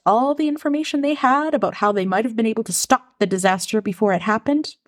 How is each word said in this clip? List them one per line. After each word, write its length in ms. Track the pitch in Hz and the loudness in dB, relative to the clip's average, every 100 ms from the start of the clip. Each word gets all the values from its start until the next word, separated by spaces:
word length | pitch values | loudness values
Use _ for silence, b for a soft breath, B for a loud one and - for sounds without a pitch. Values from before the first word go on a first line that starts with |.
| 180 | 2
all 300 | 220 269 294 | 2 2 0
the 120 | 302 | -2
information 540 | 302 294 294 311 285 | -2 -2 -2 -2 -2
they 140 | 285 294 | 0 0
had 380 | 254 277 311 | 2 2 0
about 220 | 285 202 - | 0 -2 0
how 160 | 208 | 0
they 140 | 202 190 | 0 0
might 180 | 190 | 0
have 120 | 233 226 | -2 -2
been 100 | 220 | -2
able 180 | 220 220 | -2 -4
to 60 | |
stop 480 | 175 - 262 - _ | -6 0 -2 -2 _
the 60 | 202 | -2
disaster 560 | 190 190 185 - 214 | 2 2 0 0 -2
before 320 | 208 185 208 | -2 0 0
it 80 | 175 | 2
happened 540 | 190 220 - 294 302 - | 0 -2 0 0 -2 -12